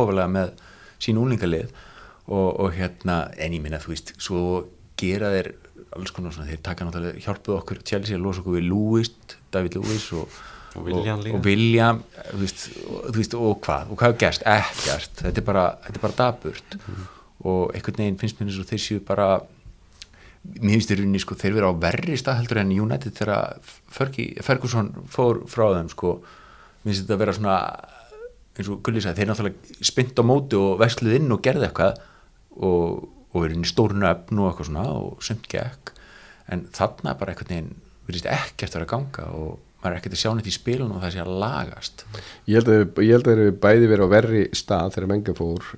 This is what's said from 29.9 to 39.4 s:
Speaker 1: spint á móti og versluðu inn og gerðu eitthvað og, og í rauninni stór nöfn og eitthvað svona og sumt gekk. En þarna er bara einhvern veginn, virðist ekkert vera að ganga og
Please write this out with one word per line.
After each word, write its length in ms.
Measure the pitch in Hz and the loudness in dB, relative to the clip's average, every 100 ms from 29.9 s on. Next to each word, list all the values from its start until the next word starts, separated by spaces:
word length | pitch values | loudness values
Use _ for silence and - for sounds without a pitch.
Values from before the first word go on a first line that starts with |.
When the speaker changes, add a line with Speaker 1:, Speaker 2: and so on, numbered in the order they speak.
Speaker 1:
spint 300 | - 123 - | 0 0 4
á 40 | |
móti 360 | 117 139 139 101 | 6 4 4 2
og 160 | 98 95 | 2 4
versluðu 400 | 113 - 113 127 | 2 4 2 4
inn 160 | 143 | 4
og 80 | 104 | 2
gerðu 240 | 127 143 117 | 2 2 0
eitthvað 320 | - 92 - - - _ _ _ - | 2 2 2 -12 -20 _ _ _ -2
og, 520 | 95 87 85 95 - - - | 2 4 2 -2 -10 -20 -6
og 60 | 90 | -2
í 60 | 80 | 0
rauninni 220 | 82 85 | 0 -2
stór 240 | - 107 101 | 2 2 4
nöfn 400 | 92 87 - 107 | 2 2 -2 0
og 140 | 95 | 0
eitthvað 180 | - 78 | -2 -6
svona 160 | 76 110 64 | -4 -4 -4
og 180 | 50 - - | -6 -8 -8
sumt 240 | 110 - | -8 -6
gekk. 420 | - 123 - - - - - - - - | -6 -6 -10 -18 -20 -20 -20 -20 -20 -8
En 160 | 90 - | -8 -8
þarna 420 | - 98 - - | -2 -2 -2 -6
er 60 | - | -4
bara 160 | 95 | -6
einhvern 180 | 90 - | -8 -8
veginn, 220 | 85 80 - - - - | -8 -8 -14 -20 -20 -10
virðist 240 | 87 - | -8 -4
ekkert 480 | 135 - - 95 82 | -4 -4 -6 -8 -6
vera 80 | 78 | -4
að 80 | |
ganga 320 | 120 139 - 82 | -4 -4 -8 -8
og 240 | 80 | -8